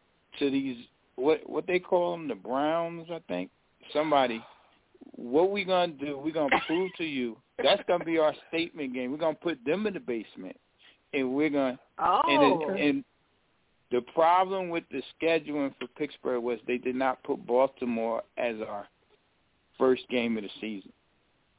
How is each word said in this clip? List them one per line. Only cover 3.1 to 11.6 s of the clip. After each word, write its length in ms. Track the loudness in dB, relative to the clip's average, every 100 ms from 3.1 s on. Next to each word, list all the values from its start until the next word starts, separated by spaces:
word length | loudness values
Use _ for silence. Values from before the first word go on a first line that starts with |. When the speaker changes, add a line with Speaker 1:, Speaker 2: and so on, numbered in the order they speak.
Speaker 1:
I 80 | -12 -6
think. 220 | -6 -6 _ _ _ -6
Somebody, 500 | -2 2 4 4 0 -8 -20 _ _ _ _ -20 -14
what 360 | 0 2 4
we 140 | 2 0
gonna 260 | 2 2
do? 260 | -2 -8 -6
We 140 | -4
gonna 240 | -2 2 0 0
prove 220 | 0 -2 -4
to 60 |
you. 320 | -4 -2 -4 -6 _ 0
That's 220 | 2 2 2
gonna 180 | -2 0
be 120 | 2
our 160 | 2 0 -4
statement 460 | -4 -4 -6 -6
game. 180 | -4 -6
We're 60 | -2
gonna 180 | -2 -2
put 280 | -4 -4 -2
them 200 | -2 -2
in 60 |
the 60 | -4
basement, 560 | -6 -6 -6 -12 -14 -16 _ _ -20 _ _
and 200 | -2 0 2
we're 140 | 2
gonna. 280 | 2